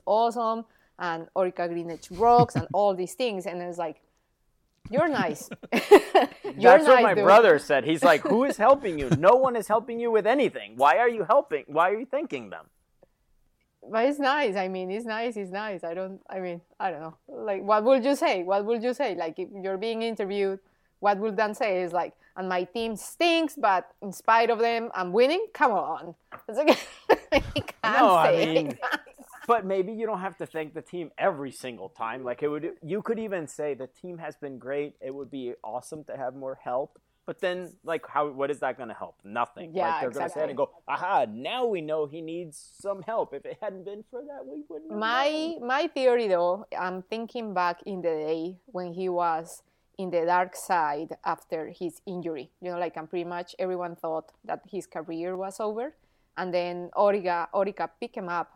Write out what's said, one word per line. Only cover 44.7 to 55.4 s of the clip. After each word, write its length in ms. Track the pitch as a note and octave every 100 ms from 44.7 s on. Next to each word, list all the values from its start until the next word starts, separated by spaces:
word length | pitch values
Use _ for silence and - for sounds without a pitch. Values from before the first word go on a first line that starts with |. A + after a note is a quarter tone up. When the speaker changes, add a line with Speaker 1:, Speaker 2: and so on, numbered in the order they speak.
| D#4 D#4+
Speaker 2:
have 80 | G#3
Speaker 1:
My, 300 | A3 B3 C#4+
Speaker 2:
known." 360 | D#4 D#4+ D#4+ A#3+
Speaker 1:
my 200 | C4+ E4
theory, 400 | C#4+ B3+ A#3+ A3
though, 380 | F3+ F3 G3 - -
I'm 240 | F#3 F#3
thinking 500 | F#3 A3+ A3+ A#3+ A3
back 280 | F3+ F3 F3 -
in 160 | F#3+
the 80 | E3+
day 480 | D#3 D3+ E3 E3+ F#3 _
when 260 | G3 F3+
he 160 | E3+ F#3
was 560 | F3 E3+ D#3+ E3 - _ _ _ -
in 120 | F#3
the 160 | E3+ E3
dark 280 | F3+ F#3 -
side 580 | - F3+ D3+ D3 D#3+ -
after 460 | - E3 - E3 D#3
his 320 | F3 F3 - -
injury. 440 | F3+ E3+ D#3 - _
You 100 | F3+
know, 60 | F3
like, 180 | E3+ E3
and 120 | D#3+
pretty 140 | F3+ F3 F3
much 180 | F3 -
everyone 380 | F#3 F3+ F3 E3+
thought 380 | E3 D#3+ - _
that 180 | - - -
his 160 | F#3+ -
career 520 | E3+ D#3+ E3 F3
was 240 | F#3